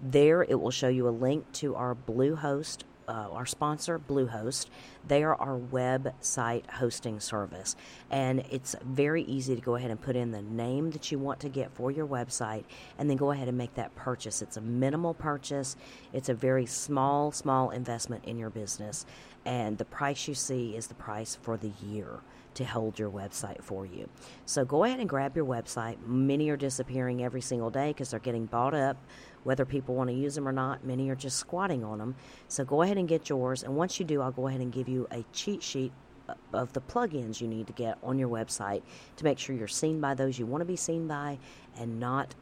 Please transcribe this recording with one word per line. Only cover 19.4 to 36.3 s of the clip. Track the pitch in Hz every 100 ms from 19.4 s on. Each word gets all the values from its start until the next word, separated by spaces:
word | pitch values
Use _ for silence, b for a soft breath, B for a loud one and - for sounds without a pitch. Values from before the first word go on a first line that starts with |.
| -
And | 123 110 107
the | -
price | - 143 139 -
you |
see | 139 - 127 117 110
is | 113
the |
price | 123 - 107 110 -
for | - 113
the | 107 101
year | 101 107 95 - - B B
to | -
hold | 127 123 110 104
your | 107
website | 98 98 - 101 -
for | - 95 98
you. | 87 - - B B
So | - -
go | 131 147
ahead | 214 254
and | 214
grab | 139 139 135
your | 143
website. | 120 113 - 113 110 113
Many | 127 135 143 151
are | 147
disappearing | 135 131 127 127 127 123
every | 123 127
single | 123 123 117
day | 123 147
'cause | 147 127
they're | 113
getting | 127 117 113
bought | 117 127
up. | 151 135 139 - B B B
Whether | - 131
people | 131 139 127
wanna | 127 127
use | 123 143
them | 143 139
or |
not, | 131 131 135
many | 127 127 135
are |
just | 131 139 -
squatting | - 175 196 147
on | 107 107
them. | 110 131 B B B
So | -
go | 131 143
ahead | 175 202
and | 175
get | 160 -
yours. | 139 127 127
And | 120 139
once | 180 -
you |
do, | 170 147
I'll | 131
go | 131 135
ahead | 131
and | 123
give | 120 123
you | 127 123
a | 120 110
cheat | - - 202
sheet | - 139 131 131 - - -